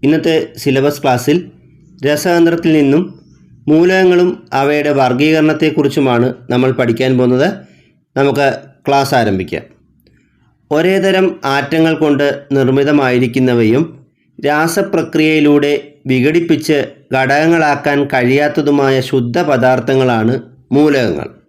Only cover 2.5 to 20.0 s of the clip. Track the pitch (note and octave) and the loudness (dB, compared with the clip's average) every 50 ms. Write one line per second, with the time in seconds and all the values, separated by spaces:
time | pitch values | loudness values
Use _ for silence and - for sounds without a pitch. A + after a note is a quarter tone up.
2.5 | E3+ E3+ - E3 D#3 D#3 D3 C#3 C#3 D#3 F#3 - - - - - - _ _ _ | 0 0 0 0 2 2 2 2 2 0 0 -4 -10 -20 -20 -20 -20 _ _ _
3.5 | - - _ - D3+ D#3+ E3+ F3+ F#3 F#3+ F#3+ F#3 F3+ F3 F3+ F3+ F3+ - - - | -20 -12 _ 0 2 2 4 2 2 2 4 4 4 4 2 0 -2 -4 -12 -8
4.5 | - C3+ C#3 C#3+ D3 D3 D3 D3 C#3 C#3 C3+ B2 B2 B2 C#3+ D#3 D#3 D#3 D3+ D#3 | -4 -2 0 0 0 0 0 0 0 0 0 0 0 0 0 2 2 2 2 0
5.5 | D3 - E3 D#3 - - C#3+ C#3 C3+ - C#3 C3 B2 A#2 A#2+ B2+ B2+ - - - | 0 0 0 -2 0 0 -2 -2 0 0 0 0 2 2 0 0 -2 -6 -8 -4
6.5 | B2+ B2 B2+ C3 B2+ B2+ B2+ A#2 A2+ A2+ B2+ B2+ C3 B2 B2+ B2 B2+ B2+ C#3+ F#3 | -2 0 0 0 0 0 -2 -2 -2 -2 0 0 0 2 2 2 2 2 0 -2
7.5 | G3+ - - - _ _ _ _ _ _ _ _ _ C3+ C#3 C#3 C#3 C#3+ C#3+ C3+ | -2 -6 -14 -20 _ _ _ _ _ _ _ _ _ -2 -2 0 0 0 0 -2
8.5 | B2 - - - _ _ _ - C#3 C3+ C3+ C3+ - C3 A#2 G#2+ G2 F#2+ F#2 E2 | -2 -4 -12 -18 _ _ _ -2 0 0 0 0 0 0 0 0 -2 -4 -4 -6
9.5 | - D#2+ - - _ _ _ _ _ _ _ _ _ _ _ _ _ _ _ _ | -8 -10 -10 -12 _ _ _ _ _ _ _ _ _ _ _ _ _ _ _ _
10.5 | _ _ _ _ D3 D3+ E3+ F3+ F#3+ G3 F#3 G3 F#3 F#3+ F#3+ F#3 - - - C#3 | _ _ _ _ -2 0 0 2 0 0 0 0 0 2 0 0 -2 -4 -6 -4
11.5 | C3+ C#3 C#3 C#3 - D#3+ E3 E3 D#3+ D3+ D#3 D3+ D3 C3+ D3 C#3+ C#3 C#3 - - | -4 -4 -4 -2 0 0 2 0 0 0 0 0 0 0 0 -2 -2 -4 -6 -4
12.5 | C#3 C#3 C3 B2 C3 C3+ C#3 C#3 D3+ D3 C#3 B2+ B2 B2 B2+ B2 A#2 C3 B2+ B2+ | -2 0 0 2 2 0 0 2 2 0 2 2 0 0 0 0 0 0 0 0
13.5 | B2 A#2+ A#2 G#2+ A2+ C3 E3 E3 - - - _ _ _ _ _ _ - - C#3+ | 2 2 2 2 2 0 0 -4 -6 -20 -20 _ _ _ _ _ _ -8 -4 -2
14.5 | D3 D3+ D#3 E3 E3 G3+ G3 G3 - E3 D#3 - - D#3 D#3 D#3 D#3 D#3 D3+ D3 | 0 0 -2 -2 -2 -4 -4 -2 -2 -4 -4 -2 -2 0 0 2 2 2 2 4
15.5 | D3 C#3+ C#3+ C#3+ D3 - - - - _ _ C3+ C3 C3 B2 C#3+ D#3 E3+ E3+ E3+ | 4 2 2 0 -2 -4 -4 -10 -20 _ _ -2 -2 0 0 2 2 0 0 0
16.5 | E3 C#3 - - D#3 C#3+ B2+ - - - _ _ - C3 C3 C3 C#3 D3 D#3 E3 | -2 -2 0 -2 -2 -2 -2 -4 -8 -20 _ _ -2 -2 0 0 0 2 2 2
17.5 | E3 E3+ D#3+ D3 C#3+ C#3 - D3+ C#3+ C#3+ C#3+ C#3 C#3+ C3 B2 B2 C3 C#3 D3 D3 | 2 2 2 0 -2 -2 -2 -2 0 0 -2 0 -2 0 0 2 2 2 0 0
18.5 | D3 - D3 C#3+ C#3+ C#3+ C#3 C3+ C3+ C3 B2+ C3 - C3+ A#2+ A#2+ A#2 F3 F3 D3+ | -2 -2 0 0 0 2 2 2 0 0 -2 -2 -2 -2 -2 -2 -2 -2 0 0
19.5 | D3 B2 A#2+ B2+ B2+ B2+ A#2 B2 C3+ C3 | 0 0 2 2 0 0 0 -2 0 0